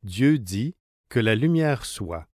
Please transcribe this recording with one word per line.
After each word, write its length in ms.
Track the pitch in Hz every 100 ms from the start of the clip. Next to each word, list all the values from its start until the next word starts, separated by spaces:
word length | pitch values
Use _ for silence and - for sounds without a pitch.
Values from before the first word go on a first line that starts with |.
Dieu 360 | 104 90 135 151
dit : « 360 | 98 95 131 - _ _ _
Que 100 | 123
la 160 | 110 110
lumière 500 | 151 165 156 139 -
soit. » 420 | - 95 85 80